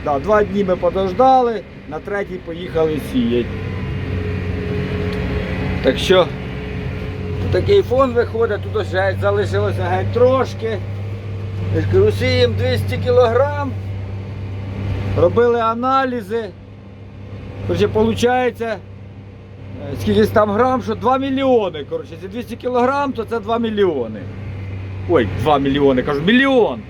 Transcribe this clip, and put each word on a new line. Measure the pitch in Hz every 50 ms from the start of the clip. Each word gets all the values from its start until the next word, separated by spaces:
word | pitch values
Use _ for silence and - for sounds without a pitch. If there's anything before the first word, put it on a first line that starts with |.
| -
Да, | 151 143 135
два | 143 180 214 214 214
дні | 185 185 202 196
ми | 185 180
подождали, | 175 175 175 170 190 196 190 180 202 254 262 262 254 247 240 226 196 170 - - - - -
на | 147 156
третій | - 202 202 202 196 - 185 180 -
поїхали | 170 165 170 180 180 - 165 160 160 156 143 123 -
сіять. | - 131 120 117 120 120 117 - - - - - - - - - - - - - - - - - - - - - - 92 - - 92 90 92 - 92 90 92 92 92 - - - - - - - - - - - - - -
Так | 135 131
що, | - - - 185 185 170 139 - - - - - - - - - - - - - - - - - - - - - - - -
такий | - 185 185 196 202 196
фон | 180 - 240 262 269 254 233
виходить, | 240 233 - - 226 226 208 208 190
тут | - - 196
ось | 214 185 - -
геть | 185 190 196 190 190
залишилося | 196 202 202 202 202 - 185 196 208 202 - - -
геть | - 185 190 190 - -
трошки. | 233 247 254 262 262 240 - - - 220 220 220 185 - - - - - - - - - - - - - - - - - - -
Я | 160
ж | 156 -
кажу, | - 190 196 214
сіємо | 202 - 240 254 254 254 247 240 220
двісті | 202 240 254 254 226 - - 247
кілограм. | 247 247 247 247 247 254 226 226 240 277 294 294 294 285 269 - - - - - - - - - - - - - - - - - - - - - - - - - - - - -
Робили | - 160 175 180 226 240 240 233 240
аналізи. | 226 226 226 233 247 262 269 269 269 262 247 240 202 180 220 233 220 190 - - - - - - - - - - - - - - - - - - - - - - -
Коротше, | - 175 170 202
получається, | 208 202 214 220 226 220 175 226 240 247 254 254 247 226 - 226 226 214 180 - - - - - - - - - - - - - - - - - - - - - -
е, | - -
скільки | - 208 202 202 220
там | - - 226 208 214
грам, | 196 214 240 262 254 254
що | 185 202 220
два | 180 175 233 262
мільйони. | 269 269 277 269 262 269 262 254 233 208 180 156 151 139 -
Коротше, | 160 165 160 -
якщо | 165 156 175 190
двісті | 196 240 226 - 233
кілограм, | - - 247 247 247 240 254 277 285 285 277
то | - 220 214
це | 208 220 233
два | 196 208 226 226
мільйони. | 233 226 220 208 202 180 160 135 117 110 110 101 - 98 98 - - - - - - - - - - - - - - -
Ой, | 175 147 117 95 92 92
два | 110 156 147 139
мільйони, | 139 139 135 143 143 139 135 127
кажу, | 123 - 147 143 151
мільйон. | 185 226 254 277 269 269 254 214 165 127 113 104 -